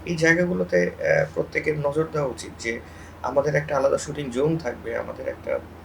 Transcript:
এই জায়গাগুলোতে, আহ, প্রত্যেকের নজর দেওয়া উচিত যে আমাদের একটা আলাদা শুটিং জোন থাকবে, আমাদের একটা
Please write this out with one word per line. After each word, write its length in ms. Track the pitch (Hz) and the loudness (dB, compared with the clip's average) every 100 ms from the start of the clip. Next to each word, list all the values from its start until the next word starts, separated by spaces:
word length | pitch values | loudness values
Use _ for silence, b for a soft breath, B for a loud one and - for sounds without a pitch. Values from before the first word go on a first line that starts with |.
| - | -4
এই 100 | 170 | 4
জায়গাগুলোতে, 760 | 165 165 180 180 180 175 180 - | 6 6 4 2 2 2 2 0
আহ, 260 | 151 151 151 | 4 4 4
প্রত্যেকের 460 | - - - 156 151 | 0 -2 -2 0 0
নজর 260 | 143 147 160 | 0 0 0
দেওয়া 160 | 151 135 | -2 -2
উচিত 240 | 113 98 - | -4 -10 -8
যে 200 | 113 117 B B B B | -6 -6 B B B B
আমাদের 320 | - 139 143 147 | 0 2 2 0
একটা 220 | 151 139 | 0 2
আলাদা 200 | 139 143 | 2 2
শুটিং 340 | - 147 139 | -2 -6 -4
জোন 260 | 120 151 160 | 0 2 2
থাকবে, 400 | 123 117 113 113 | -2 -6 -6 -6
আমাদের 300 | 117 117 131 | -6 -6 -8
একটা 320 | - - - - - | -6 -4 -4 -4 -16